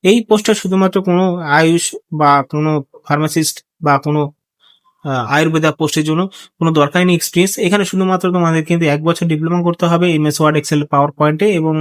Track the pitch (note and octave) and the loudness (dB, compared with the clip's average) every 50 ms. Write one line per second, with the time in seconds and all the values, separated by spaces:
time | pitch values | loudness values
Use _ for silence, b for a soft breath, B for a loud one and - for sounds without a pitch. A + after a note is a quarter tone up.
0 | - F3+ A3 A#3+ A3 - G#3+ G#3 G#3 - G#3+ - - F#3 F#3+ F#3+ F#3+ F#3 F#3 F#3+ | 0 2 2 2 2 0 0 0 2 0 -2 -2 -2 -2 0 0 0 2 2 2
1 | F#3+ F#3 F3 F3+ F#3 F#3 F3 F3+ E3 D3 C#3+ D#3 D#3+ D#3+ E3+ E3+ - - - - | 2 4 2 2 2 0 -2 -4 -2 0 2 4 4 4 2 0 -2 -4 -8 -12
2 | - _ D#3+ D3+ D3+ C#3+ C#3+ C#3 C3+ - - D3+ D3+ D#3 D#3 D3 C3+ _ - - | -12 _ -2 2 4 4 4 2 0 -2 -2 -2 0 0 0 -2 -4 _ -14 -14
3 | _ - D3+ D3 D#3 D3+ D3+ D#3+ D#3 - - - - _ _ _ D#3+ C#3+ C#3+ C3+ | _ -4 -2 -2 -2 -2 0 -2 -2 -2 -4 -10 -14 _ _ _ -2 0 0 0
4 | - D3+ D3 D3+ D3 C#3+ - _ _ _ _ b b b b b b b b _ | 0 -2 -2 -2 -2 -4 -8 _ _ _ _ b b b b b b b b _
5 | - C#3 C3+ B2+ A#2 A2 C#3 D3+ D#3+ E3 D#3+ D#3+ D#3 D#3 D3 - D#3+ D3 - D#3+ | -8 -6 -4 -4 -2 -2 0 0 0 0 0 0 0 0 0 -2 -4 -2 -2 -2
6 | D3+ D#3 D#3 E3 F#3 G3 B B B B B - E3 E3 D#3+ D3+ C#3+ C#3+ - F3+ | -2 0 0 -2 -2 -4 B B B B B -2 -2 0 2 2 2 2 0 0
7 | F3+ F3+ F3 E3 - - - F3 F#3 F#3+ - - A3 E3+ G3+ G3+ G3 - - F#3+ | 0 2 0 0 -2 -2 0 0 0 0 -2 -2 -2 0 0 0 -2 -2 -2 -2
8 | F#3+ F#3 F#3 F#3 F#3+ F#3 F3 F3+ E3+ E3 D#3+ D#3+ D#3 - F3 E3+ E3 D3+ C#3+ D3 | 0 0 0 0 -2 -2 0 0 0 0 0 0 -2 -2 -2 0 0 0 -2 0
9 | D#3 E3 E3 - F3 E3 D#3+ D3+ D#3+ E3 F3 F3 F3 F3 E3+ - F3+ E3+ E3+ E3 | 0 -2 -2 0 -2 -2 -2 -2 -2 -2 -2 0 0 -2 -2 0 0 0 2 2
10 | F3+ F3 E3 D3+ D3+ D3+ D3 - D#3 D3+ D3+ D3+ D3 - D#3 D3 D3 - - C#3+ | 2 0 0 0 0 0 0 0 0 2 2 0 -2 -2 -2 -2 -2 0 0 0
11 | C#3+ D3 - - D3+ D3+ D#3 D#3 G3+ G#3+ G3 E3 D#3+ D#3+ D#3 D#3 | 0 0 0 0 0 0 0 0 0 0 0 0 0 -2 -2 -2